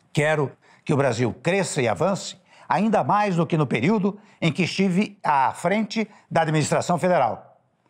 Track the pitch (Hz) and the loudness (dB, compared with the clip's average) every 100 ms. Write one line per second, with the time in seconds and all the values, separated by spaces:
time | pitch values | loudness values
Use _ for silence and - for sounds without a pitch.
0 | _ - 151 156 135 - _ - - 143 | _ -2 0 2 -2 -6 _ -10 -2 0
1 | 139 110 123 98 - 196 175 - 117 104 | 2 0 -2 -2 -2 -2 -2 -2 -2 0
2 | 170 196 - - _ - - 143 220 202 | 0 -2 -6 -16 _ -14 -4 0 2 2
3 | 139 202 208 170 165 160 139 120 135 220 | 2 2 2 0 0 0 0 0 2 2
4 | 190 - - - 165 160 175 - 196 175 | 0 -4 -12 -4 -4 -2 -2 0 0 0
5 | - - - 143 127 - 175 208 214 226 | -2 -4 -2 2 0 0 -2 0 -2 -4
6 | 208 - - 165 156 156 143 151 - 175 | -6 -8 -4 -2 2 2 2 0 0 0
7 | 180 175 120 98 - _ _ _ _ | 2 2 2 -2 -12 _ _ _ _